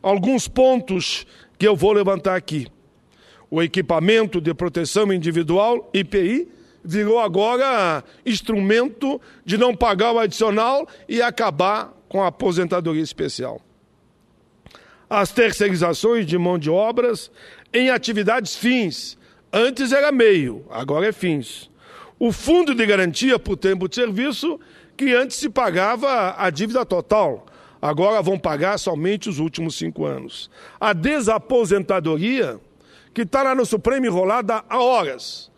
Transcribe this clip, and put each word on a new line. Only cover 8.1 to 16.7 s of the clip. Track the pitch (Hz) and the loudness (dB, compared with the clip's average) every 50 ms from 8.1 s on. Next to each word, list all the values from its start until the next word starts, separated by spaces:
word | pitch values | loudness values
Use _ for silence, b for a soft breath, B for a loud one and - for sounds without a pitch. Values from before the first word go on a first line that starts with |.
| B B B | B B B
instrumento | 254 220 185 - - 220 202 196 196 220 233 247 277 226 - 285 269 285 - B B B B B | -4 -4 -4 -2 -4 -2 0 2 2 2 2 2 0 -4 -4 -4 -4 -4 -4 B B B B B
de | 165 196 | -4 0
não | 214 247 247 226 | 2 2 2 2
pagar | - 247 226 202 180 220 240 233 | 2 0 0 2 2 2 2 2
o | 233 | 2
adicional | 226 202 - - 220 220 202 214 226 240 269 277 - B B B B | 0 0 0 0 0 0 2 0 0 0 0 -2 -4 B B B B
e | - 226 233 | -6 -2 0
acabar | 240 240 233 - 233 202 151 147 180 190 208 220 - - - _ _ | 0 0 0 -2 -2 -2 0 0 0 0 0 -2 -6 -10 -16 _ _
com | _ - 190 196 | _ -2 -2 -2
a | |
aposentadoria | 175 - _ 269 190 175 175 180 160 185 180 165 165 156 156 160 | -2 -2 _ -2 0 0 0 -2 0 -2 -2 -2 -2 -2 -2 -4
especial. | 143 - - 156 143 - - 131 123 110 - _ _ _ _ _ _ _ _ _ _ _ _ _ _ _ _ _ _ _ _ _ B B B B B B B B B | -6 -6 -6 -6 -6 -6 -8 -10 -10 -10 -14 _ _ _ _ _ _ _ _ _ _ _ _ _ _ _ _ _ _ _ _ _ B B B B B B B B B
As | 214 208 196 - | 0 0 0 0
terceirizações | - 247 226 214 - - 208 202 185 165 175 170 156 - - 226 240 233 196 | 2 2 2 2 2 0 0 0 2 0 0 0 0 0 0 2 2 2 0
de | 151 170 | 0 0
mão | 180 170 180 180 | 0 0 0 0
de | 170 147 | 0 0
obras | 151 | 0